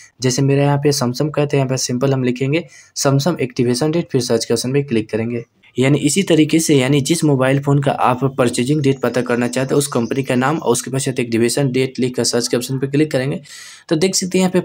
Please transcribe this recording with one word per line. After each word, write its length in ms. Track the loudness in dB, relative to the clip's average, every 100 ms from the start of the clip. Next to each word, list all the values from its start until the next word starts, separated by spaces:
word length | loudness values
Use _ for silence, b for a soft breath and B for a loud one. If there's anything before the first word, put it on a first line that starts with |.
| B -4
जैसे 200 | -2 0
मेरा 220 | 2 4
यहाँ 140 | 2 2
पे 120 | 0
Samsung 380 | 0 -2 -2 -2 -2
का 60 |
है 60 | 0
तो 100 | 0
यहाँ 120 | 0
पे 80 | -2
सिंपल 340 | -2 -2 0
हम 100 | 0
लिखेंगे 420 | 0 -2 -2 -2 -4 B B -2
Samsung 420 | 2 2 0 -2
एक्टिवेशन 520 | -4 -2 0 0 0
डेट, 200 | -2 -2
फिर 100 | -2
सर्च 220 | 0 -2 0
के 80 |
ऑप्शन 200 | -2 0
पे 100 | -2
क्लिक 260 | 0 -2 -2
करेंगे। 320 | -4 -4 -6 -10 _ b 0
यानी 200 | 2 4
इसी 220 | 2 0
तरीके 360 | 2 4 4 2
से, 160 | 4 2
यानी 240 | 4 2
जिस 220 | 2 0
मोबाइल 360 | 2 2 2 2
फ़ोन 200 | 2 2
का 100 | 2
आप 320 | 2 2 2 -2 0
परचेजिंग 440 | 0 0 0 0
डेट 180 | 2 0
पता 200 | 0 -2
करना 260 | 0 0 0
चाहते 260 | -2 0
हैं 40 | 0
उस 80 | 0
कंपनी 340 | -2 -2 -4
का 120 | -2 0
नाम 220 | 0 0
और 140 | 0
उसके 200 | -2 -2
पश्चात 280 | -4 -4 -4
एक्टिवेशन 500 | -2 0 0 0 0
डेट 280 | 0 -2 -2
लिख 160 | -4 -2
कर 80 |
सर्च 240 | -2 0 0
के 100 | -2
ऑप्शन 220 | -2 -6
पे 80 | -2
क्लिक 240 | 0 0
करेंगे। 280 | 0 -4 -6 B B B B B
तो 60 | 0
देख 200 | 0 0
सकते 220 | -2 0
हैं 40 |
यहाँ 100 | 2
पे 80 | 0